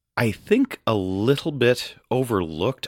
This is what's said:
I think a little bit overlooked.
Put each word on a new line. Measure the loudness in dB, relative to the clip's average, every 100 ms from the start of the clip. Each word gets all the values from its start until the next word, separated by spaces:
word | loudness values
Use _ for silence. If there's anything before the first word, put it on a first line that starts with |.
| _ -2
I | -2
think | -4 0 0 2 -2 -2
a | -2
little | -2 0 0 0 -2
bit | 0 2 2 -4 -14 _
overlooked. | -4 0 0 -2 -2 -2 -4